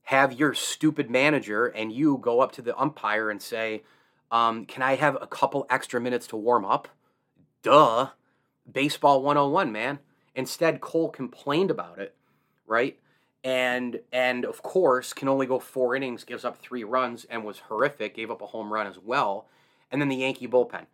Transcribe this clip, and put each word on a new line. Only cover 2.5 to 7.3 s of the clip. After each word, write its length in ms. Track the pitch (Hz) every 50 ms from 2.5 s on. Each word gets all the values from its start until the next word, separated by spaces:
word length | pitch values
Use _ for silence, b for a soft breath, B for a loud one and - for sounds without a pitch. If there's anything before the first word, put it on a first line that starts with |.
to 100 | - -
the 160 | 123 117 113 -
umpire 520 | 131 151 151 - - 104 107 110 110 107
and 120 | 104 98
say, 420 | - - 117 113 113 110 110 107 b b b b b b b b b b
um, 340 | 117 117 117 117 113 113 101
"Can 180 | - - 131 131
I 120 | 131 135
have 220 | 131 151 147 135 127
a 60 | - -
couple 380 | - - 135 131 - 139 131 -
extra 320 | 127 131 - - - 120
minutes 260 | 117 123 123 120 - -
to 80 | -
warm 300 | 110 104 117 123 113 98
up?" 240 | 98 120 156 - - _ _ _ _ _ _ _ _